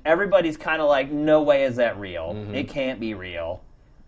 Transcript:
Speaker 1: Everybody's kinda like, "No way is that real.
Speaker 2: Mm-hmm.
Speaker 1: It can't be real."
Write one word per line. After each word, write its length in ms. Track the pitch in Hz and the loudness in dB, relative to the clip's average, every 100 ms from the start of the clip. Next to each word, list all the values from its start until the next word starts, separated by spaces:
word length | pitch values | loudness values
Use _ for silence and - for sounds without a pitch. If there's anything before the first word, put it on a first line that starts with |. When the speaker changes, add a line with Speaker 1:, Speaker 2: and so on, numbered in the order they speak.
Speaker 1:
Everybody's 520 | 151 170 196 185 165 156 | 0 2 4 2 2 -2
kinda 280 | 170 160 | -4 0
like, 260 | 147 135 139 | 2 2 0
"No 320 | 147 151 156 | -2 4 4
way 220 | 147 139 | 6 4
is 120 | 135 120 | 2 2
that 220 | 117 98 | 0 -2
real. 360 | 98 85 82 | -8 -8 -8
Speaker 2:
Mm-hmm. 200 | 104 104 | -8 -6
Speaker 1:
It 140 | 117 135 | -6 -6
can't 320 | 143 131 110 | -6 -6 -4
be 140 | 113 | -8
real." 480 | 98 92 85 82 92 - - _ - | -8 -10 -8 -8 -10 -14 -20 _ -20